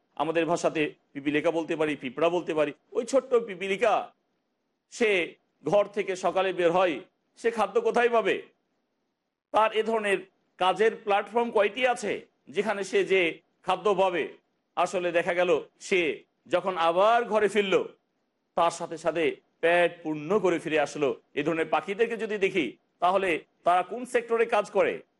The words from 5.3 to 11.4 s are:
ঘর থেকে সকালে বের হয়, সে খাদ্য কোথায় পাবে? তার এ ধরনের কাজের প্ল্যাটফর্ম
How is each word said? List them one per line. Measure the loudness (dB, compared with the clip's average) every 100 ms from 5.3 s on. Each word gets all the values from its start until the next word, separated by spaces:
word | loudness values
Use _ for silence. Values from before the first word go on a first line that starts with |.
| -8 _ _ 0
ঘর | 2 2
থেকে | -2 -6 -4
সকালে | -2 0 -2
বের | 2 2
হয়, | 4 2 0 -8 _ _ -6
সে | -4
খাদ্য | -2 0 0
কোথায় | 0 2 2
পাবে? | 2 0 -2 -6 _ _ _ _ _ _ _ _ _ _
তার | 0 2
এ | 0
ধরনের | -2 0 0 -2 -4 _ _ -2
কাজের | 0 2 2 0
প্ল্যাটফর্ম | -2 -2 0 -2